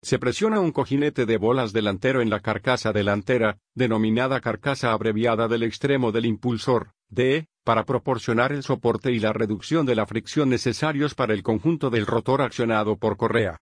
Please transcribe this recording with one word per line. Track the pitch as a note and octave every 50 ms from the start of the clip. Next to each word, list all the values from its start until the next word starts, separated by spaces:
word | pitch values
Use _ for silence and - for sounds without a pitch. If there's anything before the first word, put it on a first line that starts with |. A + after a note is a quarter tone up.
Se | - - C3 A#2+
presiona | - B2+ A#2 - G3+ A3 A3 G#3+
un | F#3 E3
cojinete | - - G2+ - C3+ C#3 D3 D3 D3 - B2
de | G#2+ A2+
bolas | G2+ F#2+ A2+ B2 C3+ B2 G#2+ G2+
delantero | A2+ G#2+ G#2 G2 F#2+ - B2+ C3 C3
en | A#2 A2+
la | G#2 G2+
carcasa | - - G#2+ G2+ - C3 B2+ A#2 - A2
delantera, | G2+ G#2 G2+ G2+ G2+ G#2 G2+ - B2+ B2 A2 G#2+ G2+ _ _ _ _
denominada | - B2+ A#2 A2+ A2 A2 A2 A2 A#2 B2+ C3 C3+ B2
carcasa | - A#2+ G#2+ G2+ - C#3+ C#3 - - A#2+
abreviada | A2 G#2+ A2 A2+ G#2+ G#2+ A2+ A#2+ A2+ G#2+ A#2
del | A2 A#2 A2+
extremo | A2+ A2+ G#2+ - - C#3 C#3 C3+ B2 A2+
del | G#2 A#2 A#2
impulsor, | A#2+ G#2+ G#2 - B2 A#2+ G#2+ - - B2+ A2+ - - _ _ _ _
D, | G2+ B2+ B2+ C3 C3+ D#3 D#3+ _ _ _ _
para | - A2+ A2+ A2
proporcionar | - C3+ A#2 - - B2+ A2+ - - A#2 A2+ A#2+ C3+
el | D3 C#3+
soporte | C3 - C3+ - - A#2+ A2+ A2 - C3+
y | B2 A2
la | G#2 G#2+ G#2+
reducción | A2 A2 G#2 G#2+ G2 - - D3+ E3 D3+
de | B2 A#2+
la | A2 G#2+
fricción | - G#2+ A2+ - - - D#3 D3 C3+
necesarios | B2 A#2 - B2+ A2 - - D#3 D#3 C#3 D3 D3 -
para | - C3 A2+ G#2+
el | G2+
conjunto | F#2 - A2 G2+ - D#3 E3+ D3+ - C3+
del | A#2 A2+ G#2
rotor | - A2+ A2+ A2 - C3 C3+
accionado | C#3 A#2 - - B2 A2+ A2+ G#2+ G#2+ G#2 G#2+
por | G2 - A2 G#2 -
correa. | A#2 G#2+ G#2+ A#2 G#2+ F#2 D#2+ -